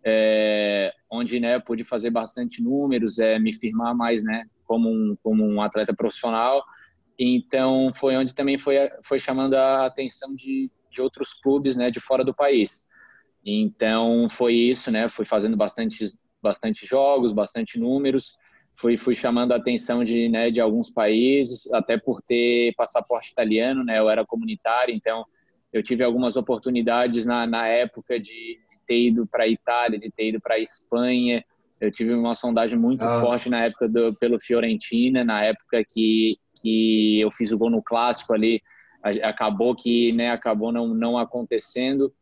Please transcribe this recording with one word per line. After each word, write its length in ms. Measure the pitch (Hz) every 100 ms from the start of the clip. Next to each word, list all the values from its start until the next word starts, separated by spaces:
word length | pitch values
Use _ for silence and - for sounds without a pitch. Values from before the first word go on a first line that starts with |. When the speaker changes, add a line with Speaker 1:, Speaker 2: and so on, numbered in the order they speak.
Speaker 1:
é, 880 | 113 110 110 107 107 107 104 101 98 - _
onde, 300 | 113 120 123
né, 180 | 117 123
pude 260 | - 113
fazer 260 | 117 120 117
bastante 520 | 117 110 - 120 120
números, 560 | 117 139 143 123 110 110
é, 200 | 110 110
me 140 | 110
firmar 420 | 110 117 110 117
mais, 280 | 120 117 113
né, 200 | 110 113 113 _
como 240 | _ 117 113
um, 280 | 113 107 101
como 220 | 110 110
um 160 | 107 104
atleta 340 | 107 107 104
profissional. 680 | 107 117 - 117 113 120 139 - - - _ _ _
Então, 760 | 123 127 - 135 131 131 131
foi 220 | - 135 131
onde 180 | 135
também 240 | 131 139 139
foi, 180 | 143 139 139 -
foi 140 | - 135
chamando 340 | - 131 135
a 300 | 135 131 135
atenção 500 | 131 131 131 - 135
de, 360 | 135 135 135 131 _ _
de 120 | -
outros 320 | 131 - 135
clubes, 420 | - 135 139 139 123
né, 140 | 123
de 100 | 117
fora 240 | - 131
do 100 | 131
país. 520 | 127 143 127 101 - _ _ - _ _ _
Então, 840 | 104 104 107 - 110 113 117 117 117
foi 240 | - 123
isso, 360 | 117 120 127 -
né, 160 | 110 113
fui 180 | - 104
fazendo 280 | 110 104
bastante, 520 | 110 104 - 113 110 107 - _ _
bastante 440 | 104 101 113 107 101
jogos, 460 | 131 139 139 120
bastante 460 | 107 101 117 110 120
números, 580 | 117 135 139 135 - - _ _ _
fui, 220 | _ 120 117
fui 180 | -
chamando 380 | 120 127 120 123
a 40 | 120
atenção 460 | 120 120 - 120
de, 280 | 117 117 117
né, 200 | 113 117
de 120 | 117
alguns 280 | 110 110 113
países, 800 | - 107 110 127 139 127 123 -
até 240 | 120 - 113
por 240 | - 120
ter 500 | - 120 120 120 120
passaporte 580 | - 117 120 107 117 -
italiano, 520 | - 113 110 120 135
né, 140 | 123 110
eu 100 | 110
era 160 | 110
comunitário, 680 | 107 113 113 107 110 117 123
então 320 | 113 - 113 110 _ _ _ _
eu 120 | 110
tive 200 | 104 120
algumas 340 | 123 120 123 127
oportunidades 920 | 113 117 127 123 113 120 123 117 113
na, 200 | 120 117
na 200 | 113 113
época 520 | 117 123 - - 120
de, 120 | 104
de 480 | 113 113 113 _ - -
ter 220 | 120 120
ido 180 | 117 110
pra 200 | 113 113
Itália, 520 | 113 - 120 120 104
de 120 | 107
ter 200 | - 110
ido 100 | 110
pra 180 | 113 110
Espanha. 840 | 113 - _ 117 123 127 123 120 - _ _ _
Eu 120 | 107
tive 200 | - 113
uma 220 | 120 117
sondagem 440 | 117 123 113 113 117
muito 260 | 117 131
Speaker 2:
Ah. 160 | 117 120
Speaker 1:
forte 280 | 120 120 120
na 160 | 120 117
época 220 | - 117
do, 240 | 113 113
pelo 260 | 104 120 117
Fiorentina, 840 | - 117 117 110 - 117 123 131
na 220 | 120 107
época 400 | 107 107 _ 117 107
que, 500 | - 110 110 110 - _ -
que 600 | 113 110 110 110 107 107
eu 100 | 107
fiz 220 | - 110
o 60 | 110
gol 120 | 117
no 120 | 113
Clássico 520 | - 117 120 120 -
ali, 260 | 113 113 113 _ - _ _
a, 280 | 104 104 110
acabou 480 | - 110 107 117 120
que, 340 | 120 120 117
né, 180 | 117 120
acabou 420 | 120 120 110 113
não, 160 | 117 117
não 280 | 113 117 120
acontecendo. 960 | 117 123 120 113 - 123 127 139 135 _